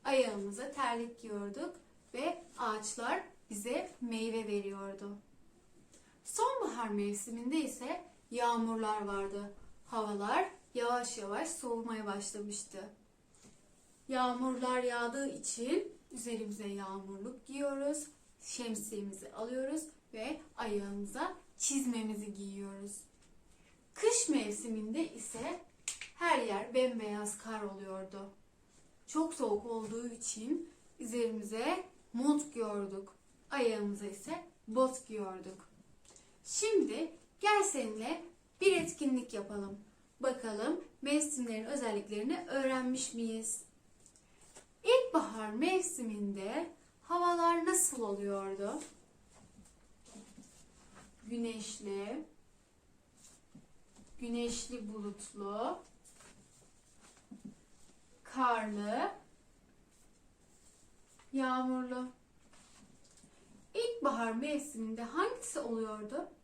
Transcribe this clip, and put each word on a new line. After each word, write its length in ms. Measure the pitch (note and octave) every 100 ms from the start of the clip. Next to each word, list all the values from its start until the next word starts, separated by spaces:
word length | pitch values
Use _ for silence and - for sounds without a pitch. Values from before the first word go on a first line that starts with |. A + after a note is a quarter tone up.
| B3+
Ayağımıza 640 | C4+ A3+ G#3 G3+ G3+ C#4
terlik 500 | C#4+ B3+ A#3 A#3 A#3
giyiyorduk 540 | A3+ G3+ G3+ G3+ E4+ - - - -
ve 300 | A#3+ D#4 F4 - -
ağaçlar 640 | A#3+ G#3+ G#3 - A#3+ F4 - - -
bize 420 | G#3 G#3+ D4+ - -
meyve 460 | A#3+ A3+ A3+ A3+ G#3+
veriyordu. 720 | G3+ G3 G3 G3 G3 G3+ G3+ - - - - - - - - - -
Sonbahar 640 | - - A#4+ C5+ A4+ A#3 A3+
mevsiminde 720 | G#3 G3+ G#3 - A#3 B3 D#4
ise 460 | C4 - B3 F4 - - -
yağmurlar 720 | A#3 A#3 A#3 A3+ A3+ G#3+ G#3+
vardı. 520 | G3+ G3 G3 G3+ G3+ G3+ - - -
Havalar 640 | A#3 G#3+ G#3 G#3 C#4+ F#4 - -
yavaş 440 | B3 A#3 B3 A#3+ -
yavaş 320 | G3 G#3+ D#4+
soğumaya 560 | - B3 A#3 A#3 A3 G#3
başlamıştı. 840 | G3+ G3 G#3+ G#3 G3+ - G3 G#3 - - _ _ - - - - - - - -
Yağmurlar 760 | C4 B3+ B3 C4 B3 B3+ B3+
yağdığı 460 | B3 A#3+ A#3+ C4 C#4 -
için 520 | - - B3 F4+ - - -
üzerimize 560 | B3 A#3 A3+ G#3 G#3 G#3
yağmurluk 800 | G3 F#3+ G3 G3 G3 A3 C4 -
giyiyoruz, 600 | C#4 C#4+ C#4 C#4+ D4+ - - - -
şemsiyemizi 920 | - - A3+ G#3+ G#3+ G#3+ G3+ G3 -
alıyoruz 520 | - A#3 B3+ C4 D#4 D#4 - _
ve 280 | A3 A#3+ D#4 - -
ayağımıza 800 | A#3 G#3 G3+ G3+ G3+ B3+ F4+ - - -
çizmemizi 760 | - C#4 B3+ A#3 G#3+ G#3 G#3
giyiyoruz. 640 | G3+ G3 G3 G3 G3 G3+ G3+ - - - - - - - - -
Kış 360 | - A4 A#4+ -
mevsiminde 840 | C#4 G#3 G#3+ A#3 A3 G#3+ C#4 E4
ise 460 | A3+ - - C#4+ F4 - - - - - -
her 240 | E4+ C#4
yer 340 | A3+ G3+ A3+
bembeyaz 640 | B3 B3+ A3+ G#3+ G#3 G#3 -
kar 240 | A3+ A3
oluyordu. 680 | G#3 F#3+ G3 F#3+ F#3+ G3 G3 - - _ - - - - -
Çok 260 | D#4 D#4+
soğuk 320 | - A3+ G#3 A#3
olduğu 420 | A3+ G#3+ A3+ A#3+
için 640 | A3+ - A3 A3+ E4+ E4+ - - -
üzerimize 840 | A#3+ A#3+ A3+ G#3+ G#3 A3 C4 F#4 - - -
mont 400 | A#3 C#4+ D4 -
giyiyorduk, 640 | A#3+ G#3+ G3+ G3 G3 G3 - _ - -
ayağımıza 540 | C#4 A#3+ G#3+ G#3 G3 G3+
ise 380 | - - E4 - - -
bot 400 | A3 C4 B3+ -
giyiyorduk. 600 | A3 G3 F#3 F#3 F#3+ - - - - - - - -
Şimdi 680 | - - G#4 G4+ C4 A3 D#4+ - - -
gel 240 | G#4 G#4
seninle 640 | F4 C#4 A3+ G#3+ A#3 E4 - - _ _
bir 200 | F#4+ F4
etkinlik 520 | D#4+ - C#4 B3+ A#3+
yapalım. 460 | G#3+ G3+ G#3 G3 G3+ - - _ _
Bakalım 600 | C4 B3+ A3+ G#3 A#3+ F4 - -
mevsimlerin 640 | C#4 D4 D4 B3+ A#3+ A3 A3
özelliklerini 800 | C#4 A#3 G3+ G3+ G#3 A#3+ F4+ -
öğrenmiş 640 | C4+ C4 C4 B3+ B3+ -
miyiz? 480 | A#3 A3+ A3+ A3 - - - _ - - - - - - - - _
İlkbahar 640 | - B4+ B4 D#4+ - A3 G#3+
mevsiminde 1200 | G#3+ D#4+ F#4+ F#4 - A3+ G#3 G3+ G3 G3 C4+ E4+ - - -
havalar 640 | - F4 F4 F4 E4+ E4+ E4
nasıl 360 | F4 - C4
oluyordu? 800 | G#3+ G3+ G3+ G3 G3 G3 G3+ D4 - - - - - - - - - - - - - - - - - - - - - - - - G#3+
Güneşli, 1000 | A#3 A#3 A3+ G3+ - G3+ G3 G#3 C#4+ D#4+ - - - _ _ _ - _ - - - _ - - - - - - -
güneşli 760 | A#3+ A#3 A#3 A#3 - A#3+ G#3
bulutlu, 840 | G#3+ G#3 G3+ - G#3 G3 G#3 C4 F4+ - - - - - - - - - - - - - - - - - - - - - - - -
karlı, 880 | - B3 B3+ A3+ G#3+ G#3 G#3 A#3+ G4 - - - - - - - - - - - - _ - - - - - - - - -
yağmurlu. 800 | C4+ C4 B3+ B3+ B3+ B3 B3+ B3+ - _ - - - - - - - - - - - - - -
İlkbahar 580 | - A#4+ - C#4+ A#3 A3+
mevsiminde 720 | A3+ D4 D4 - A3 A3 A3
hangisi 560 | A#3 D4 G#4+ B4 - D#4
oluyordu? 720 | A#3 A3+ A3 G#3+ G#3 C4+ F4+ -